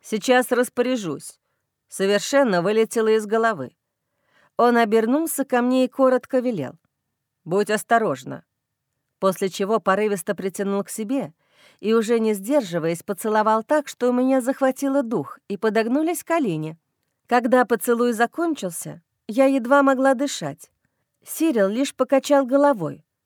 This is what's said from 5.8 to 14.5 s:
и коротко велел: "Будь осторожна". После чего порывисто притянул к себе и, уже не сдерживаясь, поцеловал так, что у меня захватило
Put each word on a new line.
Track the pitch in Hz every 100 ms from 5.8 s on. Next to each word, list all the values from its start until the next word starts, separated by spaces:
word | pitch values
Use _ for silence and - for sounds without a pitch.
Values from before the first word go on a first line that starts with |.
| 254
и |
коротко | - 262 254 - 262
велел: | 247 208 131 - _ _ _ _ _ _
"Будь | - 185 208
осторожна". | 208 - 226 214 131 127 135 - _ _ _ _ _ _ -
После | 190 185 196
чего | - 196 220
порывисто | - 196 214 202 - 190
притянул | 196 185 196 202
к | 196
себе | - 214 269 165 _ _ _ _ _
и, | 202 226
уже | 214 233
не | 220 208
сдерживаясь, | 196 294 202 170 160 170
поцеловал | - 196 220 214 214 220
так, | 226 302 294
что | - 247
у |
меня | 247 254 262
захватило | 240